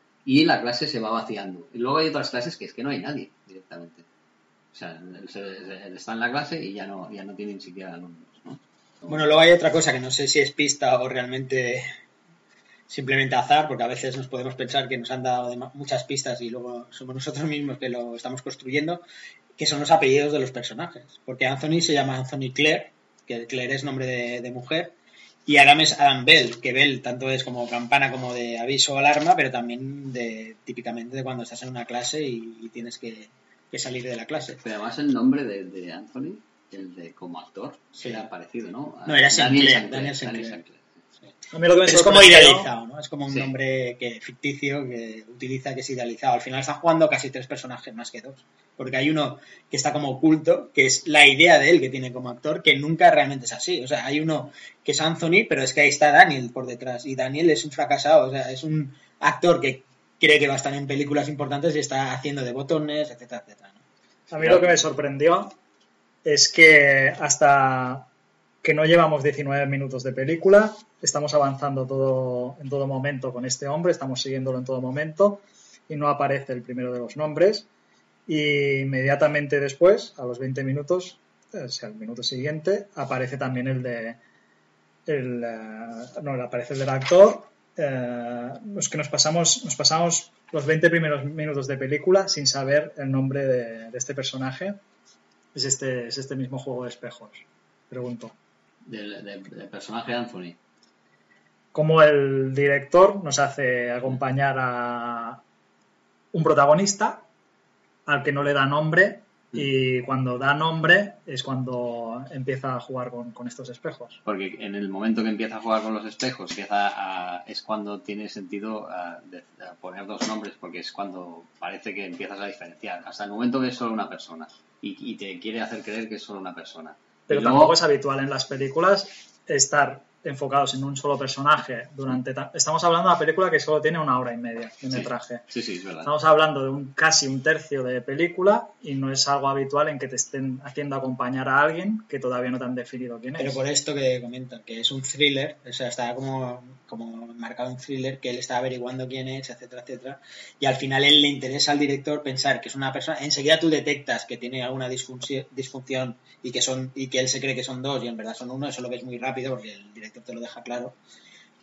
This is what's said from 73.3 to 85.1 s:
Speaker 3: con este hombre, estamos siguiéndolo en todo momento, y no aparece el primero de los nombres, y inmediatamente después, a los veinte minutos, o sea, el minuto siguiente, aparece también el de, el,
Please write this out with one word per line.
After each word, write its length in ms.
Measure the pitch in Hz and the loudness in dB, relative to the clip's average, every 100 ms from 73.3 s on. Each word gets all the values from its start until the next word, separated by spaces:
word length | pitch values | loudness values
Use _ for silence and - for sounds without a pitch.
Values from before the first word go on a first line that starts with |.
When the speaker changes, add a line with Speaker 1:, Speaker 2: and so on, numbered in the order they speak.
Speaker 3:
con 120 | 123 | -6
este 220 | 127 - 139 | -6 -6 -4
hombre, 240 | 156 175 | 0 0
estamos 300 | 170 135 131 | 0 -4 -6
siguiéndolo 360 | 139 131 131 127 | -6 -4 -4 -4
en 60 | |
todo 160 | 127 131 | -4 -4
momento, 600 | 127 139 156 156 202 202 _ _ - - - | -4 -4 -4 2 2 2 _ _ -20 -20 -12
y 80 | 151 | -2
no 100 | 147 | 0
aparece 460 | 143 139 139 135 | 2 0 0 -4
el 100 | 127 | -8
primero 300 | 117 123 127 | -8 -8 -6
de 60 | 123 | -6
los 160 | 117 147 | -8 -6
nombres, 500 | 151 151 185 220 - _ _ _ _ _ - | -4 4 4 4 -6 _ _ _ _ _ -4
y 540 | 151 147 143 139 139 | 0 2 2 2 0
inmediatamente 800 | 135 131 135 139 151 147 143 143 | 0 0 0 4 2 2 0 0
después, 540 | 139 135 175 226 - - | 0 4 6 6 2 -10
a 60 | |
los 140 | 123 120 | -10 -6
veinte 240 | 131 131 | -6 -4
minutos, 560 | 135 139 143 180 185 - _ _ _ | -4 -4 -2 -2 -4 -16 _ _ _
o 140 | 202 127 | -12 -10
sea, 200 | - 110 | -10 -12
el 60 | |
minuto 280 | 110 110 120 | -14 -12 -8
siguiente, 640 | 120 131 139 156 170 202 - - | -8 -6 -6 -4 -2 -2 -4 -10
aparece 420 | 131 127 131 135 | -6 -4 -4 -4
también 300 | 131 127 127 | -4 -2 -2
el 140 | 131 | -4
de, 340 | 123 117 113 120 _ _ _ _ _ _ _ _ | -4 -6 -8 -12 _ _ _ _ _ _ _ _
el, 360 | - | -4